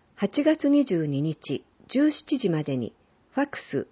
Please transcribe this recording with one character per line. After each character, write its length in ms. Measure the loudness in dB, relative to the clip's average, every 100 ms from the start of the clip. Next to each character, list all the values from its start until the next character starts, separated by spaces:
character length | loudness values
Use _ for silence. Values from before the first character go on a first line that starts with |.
| _ -6
八 280 | -2 2
月 260 | 2 2 4
二 140 | 4
十 220 | 4 0 0
二 160 | 0
日、 420 | -2 -4 -6 -8 -8 _ -4
十 240 | 2 2
七 260 | 0 -2 -2
時 120 | 0
ま 140 | 0
で 120 | -2 -4
に、 180 | -6 -10 _ _ _
フ 100 | -4
ァ 20 | -4
ッ 20 |
ク 120 | -4
ス、 280 | -6 -6 -6